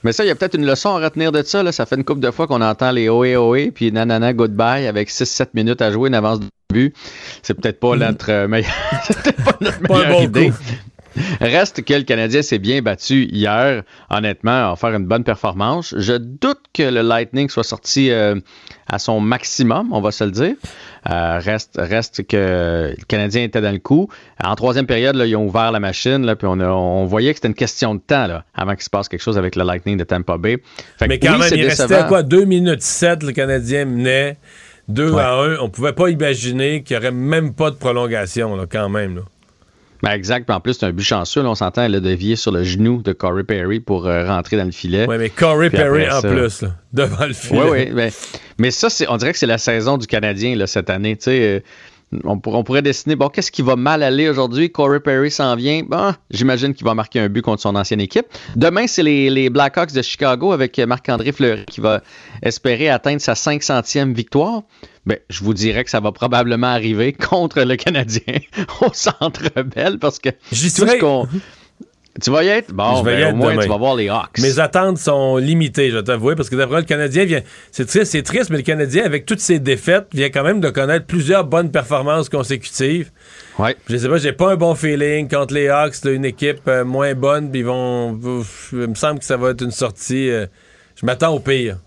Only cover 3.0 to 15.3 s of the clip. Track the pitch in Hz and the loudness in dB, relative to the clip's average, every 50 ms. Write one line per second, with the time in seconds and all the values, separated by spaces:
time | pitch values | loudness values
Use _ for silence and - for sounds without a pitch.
3 | 113 110 113 117 127 127 127 123 120 117 120 131 147 247 - - 120 113 107 110 | 2 4 4 4 4 4 4 4 4 4 4 2 2 -2 -2 0 0 0 2 2
4 | 113 120 113 113 117 120 127 117 117 110 104 101 113 117 127 139 139 120 104 104 | 0 2 2 2 2 0 2 2 0 0 2 2 2 2 2 0 -2 -2 0 -2
5 | 104 - - - 127 - - - 135 - - 110 110 113 120 - 120 110 104 110 | -2 -2 -2 -4 -4 -2 0 -2 -4 -2 0 0 0 0 2 2 0 0 2 2
6 | 127 135 131 113 104 107 113 107 104 101 _ _ _ _ 101 113 127 143 - - | 0 2 2 2 2 2 0 -2 -4 -8 _ _ _ _ 2 2 2 2 0 -6
7 | - - - - - - - - _ - - - - 113 101 - - 120 120 120 | -20 -18 -18 -18 -18 -18 -18 -16 _ -6 -6 -2 -2 -4 -2 0 2 2 2 4
8 | 117 113 107 - - - 107 101 101 101 110 113 110 - - - - - - - | 2 0 0 -2 -2 0 0 2 2 2 2 0 0 0 -4 -4 -4 -4 -4 -4
9 | - - - - - 285 - - 127 - - - 196 202 - - 170 170 190 185 | -2 -2 -4 0 0 -2 0 2 2 0 0 0 -2 -4 -4 -2 0 2 2 4
10 | 180 147 175 175 127 120 104 127 160 135 117 110 - 117 120 127 - - _ - | 4 4 4 4 4 4 4 4 4 4 2 -2 -6 -8 -8 -8 -10 -18 _ -20
11 | - - - - 151 196 170 - - 117 123 170 196 196 - - 110 - 147 143 | -20 -12 -6 -6 -4 -4 -2 0 0 2 4 4 2 2 -2 -10 -2 0 0 0
12 | 135 - 120 113 113 113 117 143 147 - 127 104 95 107 127 139 123 110 98 90 | 2 0 0 0 0 2 2 0 2 2 0 0 2 0 0 2 0 0 -2 -2
13 | - - 131 135 127 - - 104 104 104 104 113 127 143 135 110 95 _ - - | -2 2 2 2 2 2 0 0 0 2 2 2 2 2 0 -2 -4 _ -18 -20
14 | - _ - 104 107 107 98 - - 113 123 131 120 98 87 87 - 117 110 104 | -8 _ -4 -2 -2 -2 -4 -2 0 0 2 2 2 0 -2 -2 -2 -2 -2 -2
15 | 95 90 110 117 120 120 | 0 0 0 0 0 0